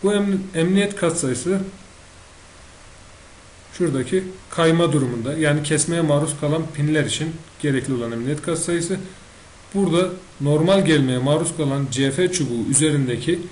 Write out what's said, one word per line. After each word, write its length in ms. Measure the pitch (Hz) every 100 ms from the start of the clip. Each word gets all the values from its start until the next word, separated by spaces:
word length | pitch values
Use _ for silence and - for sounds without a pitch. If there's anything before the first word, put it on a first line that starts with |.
Bu 100 | 196
em-, 300 | 202 202 190 - 160
emniyet 400 | 170 196 196 -
katsayısı 680 | 165 165 135 123 175 190 190 - - - - - - - - - - - - - - - - - - - - -
şuradaki 460 | 175 135 123 185 185 - -
kayma 440 | - 165 165 170
durumunda, 400 | 147 131 120 113
yani 300 | 156 151 147
kesmeye 380 | 147 156 151 170
maruz 300 | 160 143 151 147
kalan 200 | 147 160 156 -
pinler 300 | 147 151 139
için 240 | - 160 160 - -
gerekli 320 | 147 135 131
olan 180 | 127 117
emniyet 300 | 117 123 147
katsayısı. 560 | - 160 - 170 170 190 - - - - - - -
Burada 360 | 196 190 165 170 175 - -
normal 440 | 139 151 165 196 160
gelmeye 320 | 151 131 127
maruz 380 | 127 151 170 -
kalan 300 | 143 139 135
C 200 | 127 135
F 200 | 139 180
çubuğu 380 | 180 135 120 101
üzerindeki 720 | 139 156 147 127 117 151 170 -